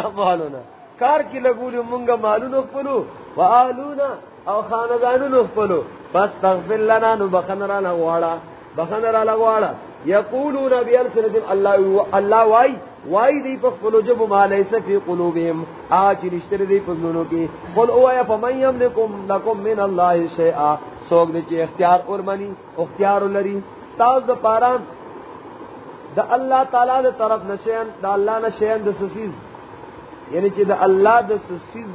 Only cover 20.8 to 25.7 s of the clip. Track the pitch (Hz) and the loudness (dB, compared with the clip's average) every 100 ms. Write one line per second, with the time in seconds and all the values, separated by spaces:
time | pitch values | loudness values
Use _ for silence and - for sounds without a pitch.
20.8 | - - - 170 165 165 160 165 160 160 | -4 -18 0 4 4 0 -4 -4 -4 0
21.8 | 175 180 180 196 190 196 202 190 - - | 2 2 2 -6 -6 -8 -8 -14 -14 -8
22.8 | 165 - 196 202 202 196 196 202 196 - | -8 -2 0 0 0 -2 -4 -6 -10 -16
23.8 | - - 233 262 233 247 220 226 247 247 | -12 0 2 2 0 -2 0 2 2 0
24.8 | 180 - - - - - - - - | -4 -16 -18 -18 -18 -18 -18 -18 -18